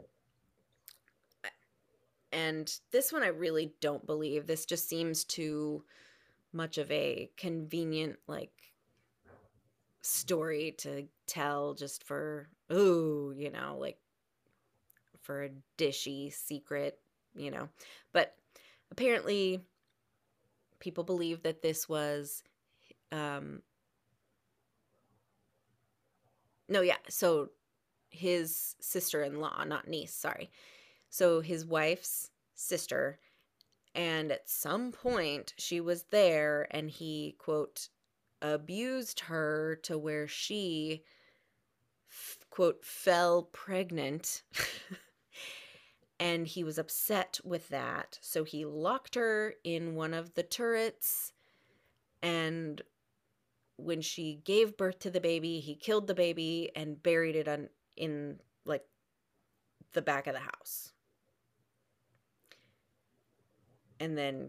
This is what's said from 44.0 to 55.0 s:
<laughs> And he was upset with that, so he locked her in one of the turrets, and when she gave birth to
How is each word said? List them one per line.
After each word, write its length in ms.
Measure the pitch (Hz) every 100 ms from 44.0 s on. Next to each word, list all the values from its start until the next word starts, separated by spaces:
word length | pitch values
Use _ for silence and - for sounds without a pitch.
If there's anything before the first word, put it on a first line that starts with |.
| 135 151 - - -
<laughs> 40 | - - - - 185 - _ _ - - - - - - _ _ -
And 280 | 175 170 165
he 160 | 180
was 140 | 160 156
upset 600 | 156 - - 208 - -
with 240 | 185 170 -
that, 500 | 135 123 117 - -
so 200 | - 165
he 220 | 156 151
locked 500 | 151 151 165 262 -
her 400 | 247 226 214 214 -
in 320 | 165 170 165
one 180 | 160 160
of 220 | 165 170
the 80 | 175
turrets, 880 | 175 - 233 226 226 - - - - - _ _ _ _ _ _ _ _
and 600 | 175 170 160 165 160 143 - _ _ _ _ _ _ _ _ -
when 240 | 151 160
she 400 | 156 - 156 147
gave 320 | 156 202 226 208
birth 220 | 190
to 140 | 185